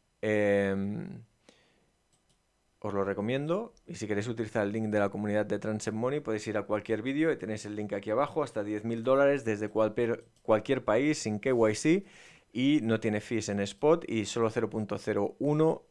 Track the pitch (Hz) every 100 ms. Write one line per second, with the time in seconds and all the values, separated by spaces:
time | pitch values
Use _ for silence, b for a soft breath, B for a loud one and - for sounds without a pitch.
0 | _ - 110 107 104 101 98 98 98 110
1 | - - 117 _ b b b b b _
2 | _ _ _ _ _ _ _ _ 104 101
3 | 98 101 104 135 147 190 233 _ - -
4 | 107 101 113 113 107 113 101 110 110 104
5 | 101 101 104 104 104 101 107 107 - 110
6 | 123 147 127 107 113 104 101 104 104 107
7 | 123 143 160 139 101 107 104 104 104 101
8 | 107 113 147 160 139 110 104 107 113 117
9 | 120 135 139 143 113 104 107 110 110 104
10 | 117 117 - _ - 110 120 127 117 113
11 | 147 147 110 107 135 123 110 107 151 185
12 | - B B B B 113 135 151 113 110
13 | 113 104 - 113 101 101 101 - 151 170
14 | - 113 98 117 113 117 110 110 104 101
15 | - 101 101 - 143 151 160 - _